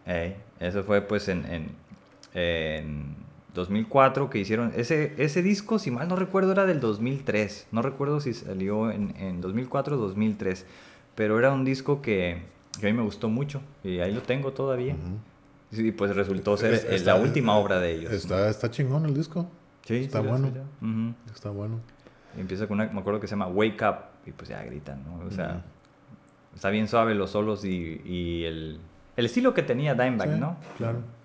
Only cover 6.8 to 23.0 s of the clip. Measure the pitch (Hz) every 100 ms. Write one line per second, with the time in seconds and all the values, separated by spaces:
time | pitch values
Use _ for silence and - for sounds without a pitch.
6.8 | 117 104 120 139 - 104 104 - - 110
7.8 | 127 135 139 151 143 113 - 95 95 107
8.8 | 110 101 98 - 95 90 92 107 127 143
9.8 | 139 143 104 98 110 101 95 92 - -
10.8 | - - - - 107 110 131 135 131 131
11.8 | 135 143 131 98 87 85 87 - - -
12.8 | 104 117 107 - 117 113 143 143 - -
13.8 | 95 90 90 110 - 131 135 135 135 127
14.8 | 127 80 87 104 110 - - - - 107
15.8 | 113 - 101 98 98 95 104 101 113 113
16.8 | - 98 90 95 110 143 113 104 98 92
17.8 | 87 82 85 101 90 92 104 107 113 113
18.8 | 131 143 156 143 151 175 175 - - _
19.8 | - 117 135 113 107 123 135 127 139 -
20.8 | 113 110 113 117 113 107 104 101 107 113
21.8 | 117 - - - - - 95 95 104 101
22.8 | 110 104